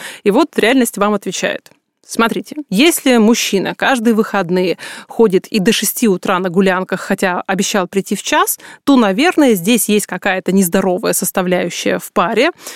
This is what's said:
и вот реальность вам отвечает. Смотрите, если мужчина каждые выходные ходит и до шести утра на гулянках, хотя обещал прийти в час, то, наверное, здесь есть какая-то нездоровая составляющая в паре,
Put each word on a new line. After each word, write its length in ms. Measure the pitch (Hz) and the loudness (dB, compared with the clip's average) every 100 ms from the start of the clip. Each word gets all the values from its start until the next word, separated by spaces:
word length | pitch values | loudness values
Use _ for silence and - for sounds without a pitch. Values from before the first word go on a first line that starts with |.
| - - | -16 -6
и 60 | 202 | 0
вот 300 | 220 330 - | 2 2 2
реальность 380 | 208 269 233 - | 2 2 2 0
вам 160 | 208 208 | 0 -2
отвечает. 560 | 196 - - - - _ _ _ - | -4 -6 -6 -6 -12 _ _ _ -8
Смотрите, 520 | - 226 277 - - - | -2 0 -2 -8 -12 -4
если 480 | 190 330 - 277 240 | 2 2 2 2 4
мужчина 560 | 214 233 - 196 165 | 4 2 0 -2 -2
каждые 400 | 180 202 262 226 | -2 0 0 2
выходные 640 | 220 214 202 165 185 180 - - - - | 2 0 -2 -2 0 0 -4 -8 -16 -6
ходит 400 | - 220 180 - | 2 2 0 -6
и 100 | 220 | -2
до 140 | 180 | 0
шести 360 | 220 208 - 226 | 0 -2 -2 0
утра 300 | 180 - 180 | 0 0 -2
на 120 | 190 | -2
гулянках, 520 | 170 190 185 185 185 | 0 2 0 -2 -6
хотя 400 | - 196 190 180 - | -4 -2 -2 -2 -4
обещал 400 | 190 196 208 175 | -2 -2 -2 -2
прийти 280 | 196 - 196 | -4 -4 -6
в 60 | |
час, 380 | - 302 427 - - - | -2 0 0 -4 -12 -4
то, 120 | - 269 | 2 4
наверное, 600 | 208 190 339 339 277 202 | 4 2 0 2 4 2
здесь 340 | 175 240 - | 2 0 2
есть 160 | 208 - | 0 -2
какая-то 460 | 185 202 185 180 | -4 -2 -2 0
нездоровая 640 | 190 175 190 190 180 202 | 0 2 0 0 0 -2
составляющая 840 | 180 190 - 180 180 180 - - 185 | -2 -2 -2 0 0 -2 -4 -4 -4
в 140 | - | -4
паре, 400 | - 175 220 311 - - | -2 0 0 0 -2 -12